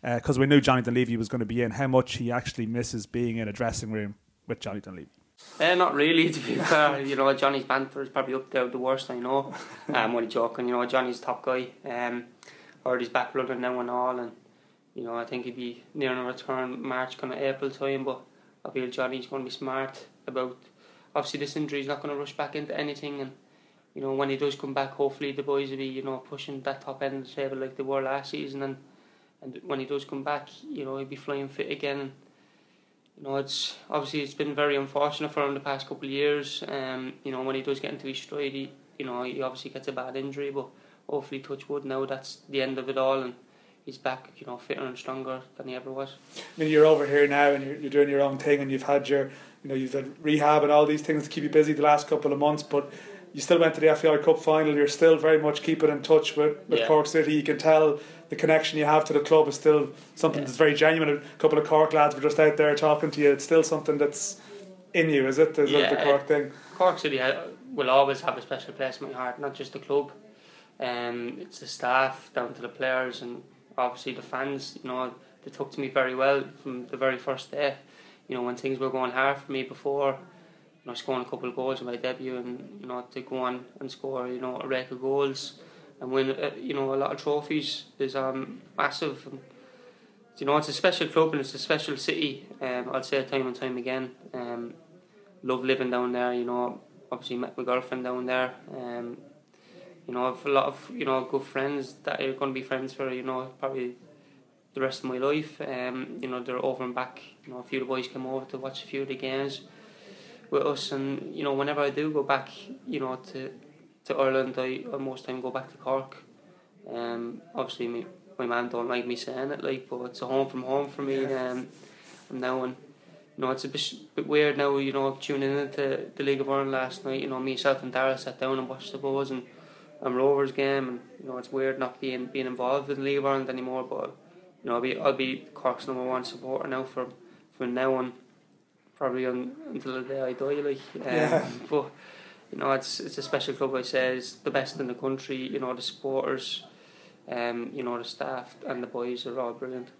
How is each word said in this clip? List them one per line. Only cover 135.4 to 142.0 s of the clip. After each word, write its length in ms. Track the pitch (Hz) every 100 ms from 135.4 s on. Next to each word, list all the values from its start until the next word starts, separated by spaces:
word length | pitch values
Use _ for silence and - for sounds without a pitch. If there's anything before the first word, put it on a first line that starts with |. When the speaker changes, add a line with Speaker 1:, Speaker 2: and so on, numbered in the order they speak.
| -
Speaker 2:
Cork's 320 | - 131 120 -
number 160 | 127
one 200 | 127 127
supporter 440 | 123 123 127 131 139
now 160 | 131
from, 280 | 131 - 127 - - - _ _
from 160 | 127
now 200 | 123 135
on, 180 | 131 127 - - _ _ _ _ _ _
probably 320 | _ 135 127 127
un-, 260 | 123 127 302 311
until 220 | 143 131
the 140 | 127 127
day 120 | 135
I 120 | 131
die. 220 | 123 139
Like, 260 | 147 143 135 - -
um, 60 |
Speaker 1:
Yeah. 440 | 127 127 156 156 - - -
Speaker 2:
but, 200 | 151 131 -